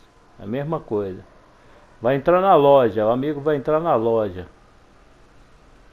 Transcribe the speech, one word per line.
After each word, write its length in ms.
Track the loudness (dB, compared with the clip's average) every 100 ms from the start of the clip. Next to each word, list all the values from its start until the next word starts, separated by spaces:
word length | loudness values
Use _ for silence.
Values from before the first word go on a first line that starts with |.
| _ _ _ -20
a 80 | -10
mesma 340 | -8 -6 -8
coisa. 420 | -6 -6 -6 -10 -18 _ _ _ _ -20 _ -8
Vai 160 | -4 -2
entrar 240 | 0 2
na 140 | 4
loja, 520 | 4 6 6 4 0 0
o 40 |
amigo 300 | 0 -2 -4
vai 160 | -4 -4
entrar 220 | -2 -2
na 160 | 0
loja, 520 | 0 0 0 -2 -8 -16 _ _ _ _ _ _ _ _ _ _ _ _ _ _